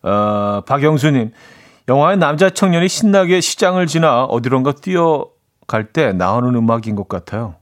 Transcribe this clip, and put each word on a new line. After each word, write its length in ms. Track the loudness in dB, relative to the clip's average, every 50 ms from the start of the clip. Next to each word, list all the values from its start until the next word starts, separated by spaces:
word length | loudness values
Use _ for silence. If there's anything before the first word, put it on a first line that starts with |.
아, 600 | -2 -2 0 0 0 0 -2 -2 -2 -4 -4 -6 -4
박영수님, 640 | -4 -2 0 2 2 2 2 2 2 2 0 -2 -4 -10 _ -20 -20 -20 -20 -20 -20 _ _ _
"영화의 300 | 0 2 2 2 2 2
남자 320 | 2 0 0 2 2 2 0
청년이 400 | 2 0 0 2 2 2 0 0
신나게 500 | -2 0 0 2 4 4 4 4 2 0
시장을 480 | 0 -4 -2 0 0 0 2 0 -2
지나 380 | 0 0 0 2 2 2 2 0
어디론가 480 | 0 -2 -2 0 0 0 0 0 -2 -4 -4
뛰어갈 1120 | -6 -2 0 0 2 2 0 -2 -4 -10 _ _ _ _ _ _ _ -4 -4 -4 -4 -2 _
때 180 | -2 0 0
나오는 420 | 0 0 0 0 0 0 0 0 0
음악인 420 | 0 0 0 0 -2 -2 -6 -6
것 100 | -6 -6
같아요." 480 | _ -10 -10 -10 -10 -10 -10 -10 -10 -14 _